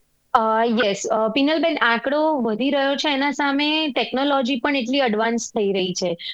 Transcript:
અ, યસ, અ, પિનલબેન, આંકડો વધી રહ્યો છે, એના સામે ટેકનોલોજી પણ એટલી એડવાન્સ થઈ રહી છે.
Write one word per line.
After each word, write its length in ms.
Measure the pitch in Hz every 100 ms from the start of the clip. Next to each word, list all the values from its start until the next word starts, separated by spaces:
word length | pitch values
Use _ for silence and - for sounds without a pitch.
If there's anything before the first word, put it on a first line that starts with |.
| _ _ -
અ, 300 | 233 220 220
યસ, 420 | 233 226 208 196 -
અ, 220 | 220 220
પિનલબેન, 500 | 277 285 320 330 294
આંકડો 600 | 247 226 269 294 311 294
વધી 300 | 226 214 277
રહ્યો 260 | 277 269 277
છે, 180 | 311
એના 160 | 269 285
સામે 580 | 285 277 277 294 311 311
ટેકનોલોજી 680 | 240 220 254 285 277 240 269
પણ 200 | 294 277
એટલી 220 | 233 277
એડવાન્સ 520 | 247 208 226 233 -
થઈ 220 | 233 202
રહી 200 | 190 185
છે. 240 | 175 180 170 -